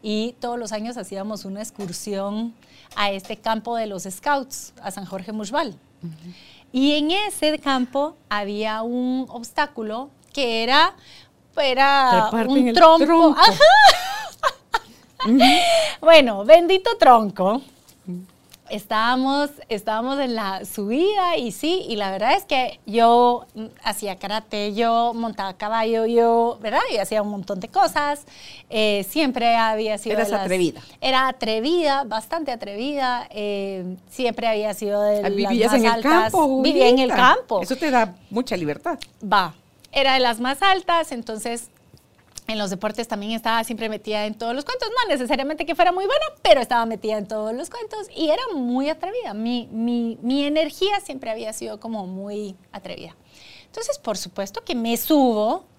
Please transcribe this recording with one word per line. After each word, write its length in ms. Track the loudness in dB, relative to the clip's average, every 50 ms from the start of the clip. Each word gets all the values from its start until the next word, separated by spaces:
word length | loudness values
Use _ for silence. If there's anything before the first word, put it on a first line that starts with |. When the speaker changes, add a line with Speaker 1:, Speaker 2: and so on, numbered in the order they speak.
Speaker 1:
y 340 | -4 -4 -4 -2 -4 -4 -8 _
todos 180 | -8 -8 -6
los 140 | -6 -8 -8
años 240 | -8 -8 -8 -8 -10
hacíamos 480 | -10 -12 -10 -10 -10 -8 -8 -10 -10 -10
una 160 | -12 -12 -12
excursión 920 | -12 -14 _ -12 -10 -10 -10 -10 -8 -6 -6 -6 -4 -4 -6 -6 -6 -8 -10 _ _ _ _ -20 -20 _ -4
a 160 | -2 -2 -2
este 240 | -2 -6 -8 -12 -14
campo 400 | -8 _ -4 -4 -4 -4 -6 -4
de 120 | -4 -4
los 160 | -6 -8 -10 -10
scouts, 720 | -12 -14 -8 -4 -2 -2 -2 -2 -8 -14 -16 -16 -18 _ -14
a 80 | -14 -12
San 140 | -12 -12 -12
Jorge 280 | -12 -12 -12 -10 -10 -10
Mushbal. 440 | -10 -10 -4 -4 -4 -4 -4 -8 -14 _ _ _ _
Speaker 2:
Ujú. 320 | -16 -16 -16 -16 -20 -20 -20 -20 -20 -20 -20 -20 _ _
Speaker 1:
Y 220 | -2 0 2 2 2
en 180 | 2 0 0
ese 480 | 0 -2 -2 -4 -4 -2 -2 -2 -2 -2
campo 560 | -2 -2 0 0 -2 -2 -2 -4 -4 -4 -6 _ _ _
había 540 | -6 -4 -4 -4 -6 -6 -4 -4 -4 -6 -6
un 420 | -6 -4 -4 -4 -4 -4 -4 -6
obstáculo 840 | -8 -12 -16 -16 -10 -2 -2 -2 -2 -4 -10 -8 -8 -8 -8 -10 -12 _ _ _ _
que 320 | _ -4 -2 -2 0 -2 0
era, 320 | 2 4 4 4 4 0 -6 -20 -20 -20 -20 -20 _ _ _ _ _ _ -2
era 680 | 0 0 4 4 4 4 6 4 4 4 4 4 2 2
Speaker 2:
Treparte 240 | 0 -2 0 2 2
Speaker 1:
un 40 | 2
Speaker 2:
en 80 | 2 4
el 60 | 6
Speaker 1:
trompo. 300 | 8 8 8 8 8 4
Speaker 2:
tronco. 320 | 4 6 6 6 6 6
Speaker 1:
Ajá. 140 | 6 6 6 6
<laughs> 1700 | 8 8 8 8 8 8 6 6 4 -4 -8 -8 -10 -12 -14 -12 _ -4 -4 -4 -4 _ _ -8 -8 -8 -8 -20 _ _ _ _ _ 0
Speaker 2:
Ujú. 140 | 2 4 6 6 6 6 4 4 2 2 2 0 -2 -4 2
Speaker 1:
Bueno, 440 | 6 8 8 8 8 6 0 -4 8
bendito 460 | 8 8 8 10 4 2 2 2 -2 0
tronco. 640 | 6 8 8 8 8 6 0 -2 -2 0 0 0 -2 -6 -10 _ _ _ -20 -20 _ _
Speaker 2:
Ujú. 140 | -14 -14 -14 -14 -18 _ _ _ _ -20 _ _ -12
Speaker 1:
Estábamos, 800 | -12 -12 -6 -2 0 0 2 2 0 0 0 0 0 0 -2 -2 -6 -14 -8 _
estábamos 500 | -8 -6 -4 -4 -4 -2 -2 -4 -4 -4
en 160 | -2 -4 -4
la 300 | -4 -4 -6 -6 -8 -10
subida 720 | -12 -8 -8 -4 -2 0 0 2 2 2 0 0 0 0
y 140 | -2 -2 -4 -8
sí, 320 | -4 -4 -2 -2 -2 -4
y 80 | -6 -6
la 160 | -4 -4 -4
verdad 220 | -4 -2 0 2 0
es 80 | 0 0
que 360 | _ -2 -2 -2 -4 -6 -12 _
yo, 600 | -4 0 4 6 6 6 6 6 4 2 0 -6 _ _
mm, 100 | -16 -16 -16 _ -8
hacía 360 | -6 -6 -6 -6 -8 -8 -10
karate, 560 | -8 -8 -8 -6 -8 -8 _ -6 -6 -4 -4 -2
yo 400 | -2 0 0 2 2 0 0 -2
montaba 380 | -4 -6 -8 -6 -8 -8 -10 -8
caballo, 520 | _ -8 -4 -2 -2 -2 0 0 0 0
yo, 540 | 2 2 4 4 4 4 4 2 0 -2 -6
¿verdad? 200 | -8 -2 0 0 0 0 -2
Y 40 |
hacía 240 | -4 -4 -2 -2 -4
un 80 | -2 -4
montón 320 | -6 -8 -8 -8 -8 -8
de 80 | -8 -4
cosas. 560 | 0 0 0 2 2 -2 -2 -2 -4 -6 -10 -20 -20 -20 -20 -20 -20 -20 -18 _
Eh, 360 | -2 0 0 2 0 -2 -4 -4
siempre 460 | -2 -2 0 0 0 0 0 2 2
había 420 | 2 2 0 0 -2 -2 -4 -6
sido 180 | -6 -4 -4 -2
Speaker 2:
Eras 100 | -2 0
Speaker 1:
de 40 | 0 -2
las 80 | -4
Speaker 2:
atrevida. 400 | -2 -2 0 0 0 0 -2 -6 -18 -20 -16 _
Speaker 1:
Era 300 | -2 0 2 2 2 0
atrevida, 720 | -2 -4 -6 -4 -4 -2 -2 0 0 0 0 0 0 0 -2
bastante 480 | -4 -6 -8 -6 -6 -6 -6 -4 -6
atrevida. 760 | -8 -8 -10 -12 -10 -8 -6 -6 -4 -2 -2 -2 -2 -4 -6 -10
Eh, 640 | -10 -8 -6 -4 -4 -4 -6 -8 -8 -8 -10 -10 -12 -14 _ _
siempre 380 | -8 -4 -4 -4 -2 -2 -2
había 260 | -2 -2 -2 -2 -4 -6
sido 280 | -4 -4 -4 -2 0
de 180 | 2 0 0 0
Speaker 2:
Ah, 100 | 0 -2
Speaker 1:
las 60 | -2
Speaker 2:
¿vivías 360 | 0 0 0 2 2 2 4
Speaker 1:
más 80 | 4 4
Speaker 2:
en 60 | 4
el 60 | 4 2
Speaker 1:
altas. 180 | 2 2 2 4 4 2 2 2
Speaker 2:
campo, 280 | 2 2 4 2 2
Speaker 1:
Vivía 280 | 2 2 4 6 6 6
en 100 | 6 6
el 100 | 4 2
Speaker 2:
Julita? 240 | 4 6 6 6 6
Speaker 1:
campo. 260 | 4 0 -4 -4 -4
Speaker 2:
Eso 140 | -2 -4 -4
te 120 | -4 -2 0
da 260 | 2 2 2 0 -4 -16 -18 _
mucha 280 | -6 -6 -4 -4 -4
libertad. 420 | -4 -4 -4 -6 -6 _ -8 -8 -8 -10 -20 _ _ -4
Speaker 1:
Va. 320 | 2 2 2 2 0 -6 _ _ _ _ _ _ -6 -2
Era 200 | 0 2 2 2
de 40 | 2
las 220 | 2 0 0 -2
más 200 | -4 -4 -2 2
altas, 520 | 2 2 2 2 2 0 0 0 0 -2 -8
entonces 560 | -12 -10 -10 -10 -8 -8 -8 -8 -8 -10 -16 _ _ _ _ _ _ _ _ _ _ _ _ _ -16 _ -8
en 80 | -6
los 120 | -4 -4 -4
deportes 400 | -6 -6 -6 -6 -6 -6 -6 -6
también 240 | -6 -8 -6 -6 -8
estaba 280 | -4 -2 -2 -2 -2 -2
siempre 240 | -4 -8 -8 -6 -8
metida 360 | -8 -8 -8 -6 -4 -4 -4
en 80 | -6 -6
todos 220 | -8 -6 -6 -6
los 80 | -6 -6
cuentos. 240 | -8 -8 -6 -6 -4
No 200 | -2 -2 0 0 0
necesariamente 520 | -2 0 -2 -2 -2 -2 -6 -6 -6 -6
que 100 | -6 0
fuera 160 | 2 2 2
muy 140 | 2 0 -2
buena, 180 | -2 -2 -2 -2 -4 -8 _
pero 200 | _ 4 4 4
estaba 240 | 4 0 0 -2 0
metida 320 | -2 -6 -6 -6 -6 -6
en 100 | -6 -6
todos 260 | -8 -8 -8 -6 -6 -8
los 160 | -8 -10 -12
cuentos 380 | -14 -14 -14 -12 -12 -14 -14 -14 -6
y 140 | -4 0 0
era 120 | 0 0 -2 -6 -6
muy 320 | -4 -4 -2 -2 -2 -2 -2
atrevida. 440 | -4 -6 -8 -8 -8 -8 -8 -8 -8
Mi, 340 | -6 -6 -4 -4 -6 -6 -8
mi, 480 | -8 -6 -4 -2 -2 -2 -4 -4 -8 -6
mi 240 | -4 -4 -2 -2 -2
energía 560 | 0 0 -2 -2 -2 -4 -4 -2 -2 -2 -4
siempre 280 | -6 -10 -14 -12 -8 -8
había 220 | -8 -8 -8 -12
sido 300 | -10 -10 -12 -12 -12 -12
como 260 | -12 -10 -10 -8 -10
muy 480 | -10 -10 -12 -10 -10 -10 -10 -10 -10 -14 _ _ _
atrevida. 440 | -20 -18 -16 -14 -16 -16 -16 -20 -20 _ _ _ _ -20 -20 -20 -20 -20 -20
Entonces, 320 | _ _ -12 -8 -8 -8
por 180 | -6 _ -6 -6
supuesto 460 | -6 -8 -12 _ -10 -10 -8 -10 -14 -8
que 120 | -6 -6
me 200 | -4 -2 -2 -2
subo 720 | -2 0 2 4 4 4 4 2 0 0 0 -2 -4 -6 _ _